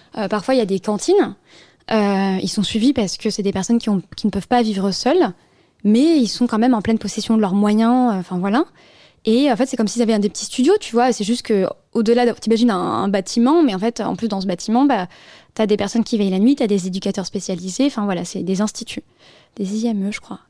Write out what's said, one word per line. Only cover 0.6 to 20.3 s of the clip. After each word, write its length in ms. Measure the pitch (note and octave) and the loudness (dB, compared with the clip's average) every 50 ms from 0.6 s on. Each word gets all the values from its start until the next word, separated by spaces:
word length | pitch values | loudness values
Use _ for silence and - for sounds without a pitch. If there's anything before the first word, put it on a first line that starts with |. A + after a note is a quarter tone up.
a 40 | A3 | 2
des 140 | F3+ G3 F#3 | 0 -2 -2
cantines. 540 | - A3 G#3 G3 - - F#4+ G4+ C#4+ G3+ G3+ - _ _ - - - _ _ _ _ - | -2 -2 -4 -2 2 2 4 4 2 0 -4 -12 _ _ -20 -20 -20 _ _ _ _ -2
Euh, 480 | A3+ G#3+ G#3 G3+ G3 F#3+ G3 G3 F#3+ F#3 | 0 2 2 2 2 2 0 0 0 -2
ils 60 | G3 F#3 | -2 -2
sont 140 | - G#3+ | -2 -2
suivis 300 | F#3 - - A3 A3 C#4 | -2 -2 0 0 2 2
parce 240 | C#4 B3 G3+ F3 - | 2 2 0 -2 -4
que 140 | - - G#3+ | -4 -4 -4
c'est 120 | G3 - | -2 -2
des 100 | F#3+ G3+ | -2 -2
personnes 260 | G3 F#3+ F#3 - A#3 A#3 | -2 -2 0 0 0 0
qui 100 | - A3 | 0 0
ont, 140 | G3+ F3+ - - - | -2 -2 -2 -6 -8
qui 100 | - - | -4 -4
ne 40 | G3+ | -2
peuvent 160 | - G3 - - | -2 -4 -2 0
pas 140 | B3+ B3 | 2 2
vivre 280 | A3+ A3 G3+ G3 F#3+ G3 | 2 0 -2 -2 -2 -2
seules, 400 | F3 - - B3 E4 F#4 C#4+ F#3+ - _ _ _ _ _ _ _ _ _ | -2 -2 0 2 2 2 2 0 -2 _ _ _ _ _ _ _ _ _
mais 360 | - G#3 G#3+ A#3+ D4 E4+ E4 C#4+ | 2 2 4 4 4 4 4 4
ils 100 | A#3 G3 | 2 0
sont 180 | - - B3 | 0 -2 -2
quand 120 | A#3 A3+ G#3+ | 0 0 2
même 160 | A#3 B3+ A#3+ | 2 2 2
en 80 | G#3+ | 2
pleine 160 | - A3+ A3+ G#3+ | 0 0 -2 -2
possession 380 | - G3 - G#3+ F#3 - A3+ | -2 -4 -6 -4 -2 0 2
de 40 | A3 | 2
leurs 140 | G#3 F3+ F#3+ | 2 2 2
moyens, 580 | G3+ G#3 G#3 G#3 A3 A3+ A#3 B3 B3+ B3+ A#3+ G3+ | 2 2 2 2 4 4 4 4 2 2 2 0
euh, 40 | F#3 | -2
enfin, 200 | F3 - F3+ F3 | -4 -4 -4 -4
voilà. 260 | F#3+ G3 G#3 C4+ F#4 - _ _ - - _ - - _ _ _ - | -2 0 0 0 0 -2 _ _ -20 -20 _ -20 -20 _ _ _ -2
Et 260 | A3 A3 B3+ C#4+ C#4+ | 0 2 4 4 2
en 60 | A3+ | 2
fait, 100 | F#3 C4+ | 0 0
c'est 100 | - - | -2 -2
comme 120 | - A3 G3 | -2 -2 -2
s'ils 140 | - A#3 | 0 0
avaient 100 | A#3 G#3+ A3 | 0 2 2
un, 40 | G#3 | 2
des 80 | G3+ G3+ | 0 -2
petits 160 | - - - | -2 -6 -10
studios, 300 | - - - B3 D#4+ G#4 - | -6 -2 0 2 4 2 2
tu 120 | - - A3+ | 0 -2 0
vois. 180 | A#3+ B3 B3+ | 2 2 2
C'est 120 | A3+ - G3+ | 0 0 -2
juste 180 | G3 A#3+ - | -4 -4 -4
que, 240 | - - G#3+ G3 F#3 - - _ _ _ | -2 0 0 0 0 -2 -4 _ _ _
au-delà 340 | - A#3 G#3+ A3+ A#3 B3 B3 | -4 0 2 2 2 4 2
de, 60 | A#3 - - | 0 0 -2
t'imagines 320 | - G#3+ A3+ A3 A#3+ A#3+ | -2 0 2 2 2 2
un, 60 | G3 | 2
un 320 | F3+ F#3 - A2 A2 F#3+ G3+ | 0 -2 -2 -2 -2 0 0
bâtiment, 540 | G3 G3 F#3+ - - A#3 A#3 C4 D#4 F4 | 0 -2 -2 -2 0 2 2 4 4 4
mais 120 | D#4 A#3+ F#3+ | 4 2 0
en 40 | F3+ | 0
fait, 220 | G#3 A#3 A#3 - | -2 -4 -4 -4
en 140 | G3+ E3+ F3+ | -4 -4 -4
plus, 140 | F3 A3+ G#3+ | -4 -4 -4
dans 120 | G#3 G3 | -4 -4
ce 60 | F#3 | -4
bâtiment, 380 | G3 F3+ F3 - G#3+ A3 B3 C#4+ | -4 -6 -4 -2 0 2 2 4
bah, 240 | C#4 B3 G3 F3+ - - - - - - - _ _ - | 2 2 0 -2 -6 -12 -18 -20 -20 -20 -20 _ _ -4
t'as 120 | - A3 | -2 0
des 100 | G3+ G#3 | 0 0
personnes 280 | G3+ G3+ G3 - A#3 G#3+ | 0 0 -2 -2 -2 -2
qui 140 | - A#3+ G3+ | 0 0 0
veillent 120 | G3+ F#3+ | 0 0
la 80 | F#3 F#3+ | 2 2
nuit, 160 | G#3 C4 C#4+ | 2 2 2
t'as 100 | - B3 G3 | 2 0 0
des 180 | G#3 F#3+ F3 | 0 -2 -2
éducateurs 400 | F#3+ F3+ G3 - G3+ G3 G3+ F3 | -4 -6 -6 -4 -4 -4 -4 -6
spécialisés, 600 | - - G3 - - F#3 E3+ F3+ F#3+ F3+ - C4+ | -6 -8 -8 -6 -6 -8 -8 -8 -6 -2 0 0
enfin, 180 | C#4+ - A3+ G#3 | 0 0 -2 -4
voilà, 200 | G3+ F#3 F3 F3 | -4 -4 -4 -6
c'est 180 | - - F#3 | -8 -8 -6
des 180 | E3+ F3+ F#3+ F#3 | -4 -2 -2 -2
instituts. 420 | G#3+ G#3+ - - A3+ - - - - _ _ _ _ - - _ _ _ - | -2 -2 -4 -6 -10 -12 -12 -12 -14 _ _ _ _ -20 -20 _ _ _ -10
Des 220 | - G3 F#3 G#3 A3 A3+ | -8 -6 -6 -4 -2 -2
I 20 | A#3 | -2
M 200 | A3 G3+ F#3+ G#3 | -2 -2 -4 -4
E, 40 | |
je 80 | G#3+ - | -6 -8
crois. 200 | - - | -12 -16